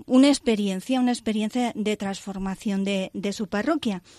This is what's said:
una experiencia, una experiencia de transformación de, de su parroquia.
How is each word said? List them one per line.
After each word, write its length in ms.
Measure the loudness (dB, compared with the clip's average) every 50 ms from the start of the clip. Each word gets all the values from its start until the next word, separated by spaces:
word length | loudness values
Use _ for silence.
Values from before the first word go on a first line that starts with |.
| -4 2
una 200 | 6 6 8 8
experiencia, 720 | 6 4 2 0 0 2 0 -2 -2 -4 -2 -2 0 0
una 140 | 2 0 0
experiencia 580 | 0 -2 -2 -2 -2 -2 -2 0 -2 -2 -2 -2
de 220 | -2 -2 -2 -2
transformación 880 | -2 -4 -6 -6 -6 -8 -10 -8 -6 -6 -6 -6 -4 -4 -2 0 0 0
de, 260 | 0 0 -2 -2 -4 -6
de 180 | -6 -6 -6
su 160 | -4 -4 -6 -4
parroquia. 560 | -4 -2 0 0 0 0 0 -2 -4 -4 -8 -12 -20